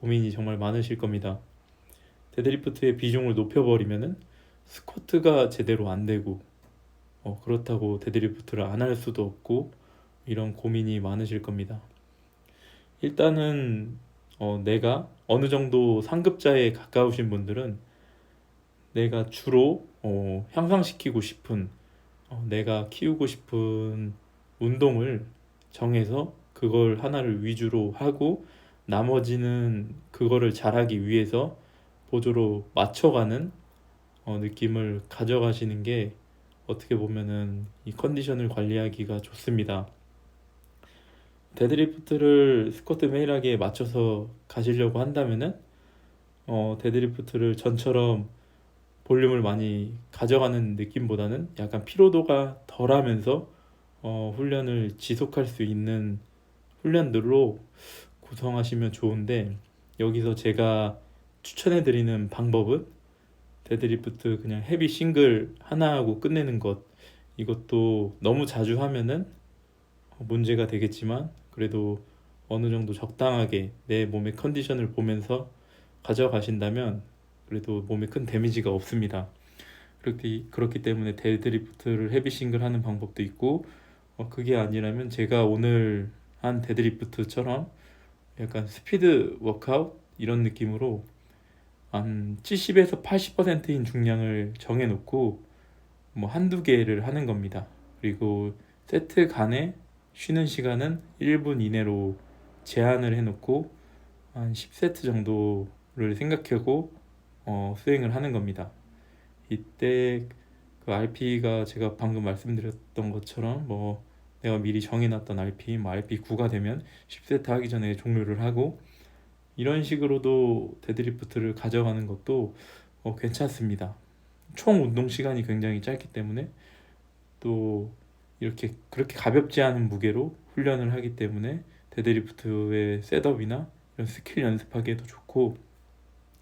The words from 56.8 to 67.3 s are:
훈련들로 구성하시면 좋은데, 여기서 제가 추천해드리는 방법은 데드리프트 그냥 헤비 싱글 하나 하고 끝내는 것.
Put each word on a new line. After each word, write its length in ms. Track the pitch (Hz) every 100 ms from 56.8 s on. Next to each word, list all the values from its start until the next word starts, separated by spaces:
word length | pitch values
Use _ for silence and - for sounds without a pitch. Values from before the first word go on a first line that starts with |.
훈련들로 760 | 156 170 147 113 113 135 123 104 - - - - - _
구성하시면 720 | - 117 127 120 117 117 113
좋은데, 640 | 101 110 110 104 120 101 101 - _ _ -
여기서 360 | 113 113 113
제가 640 | 113 113 110 113 110 104 - - - _ _
추천해드리는 840 | - - 185 175 135 120 113 110 104
방법은 580 | - 120 113 104 147 - - _ _ _ _ - -
데드리프트 760 | - 117 117 117 117 117 117 107
그냥 200 | 113 107
헤비 260 | 107 165 156
싱글 640 | - 165 147 139 110 - -
하나 340 | - 156 156
하고 260 | 139 110 107
끝내는 380 | 147 160 139 117
것. 260 | 107 98 - _ - - -